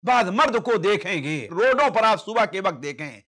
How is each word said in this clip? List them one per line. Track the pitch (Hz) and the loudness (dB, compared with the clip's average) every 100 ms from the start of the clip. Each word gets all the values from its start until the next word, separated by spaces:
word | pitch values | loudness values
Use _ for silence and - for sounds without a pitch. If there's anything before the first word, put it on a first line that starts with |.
बाद | 185 247 190 | 2 2 2
मर्द | 202 302 226 | 2 2 2
को | 220 220 | 0 0
देखेंगे, | 180 208 185 180 139 151 107 | 2 0 -2 -6 -4 -6 -6
रोडों | 170 247 254 285 | 0 2 4 2
पर | 226 | 4
आप | 220 202 | 2 2
सुबह | - 226 208 | 0 -2 -2
के | 185 | -2
वक्त | 190 147 | -4 -4
देखें | 143 135 151 110 _ | -10 -10 -12 -14 _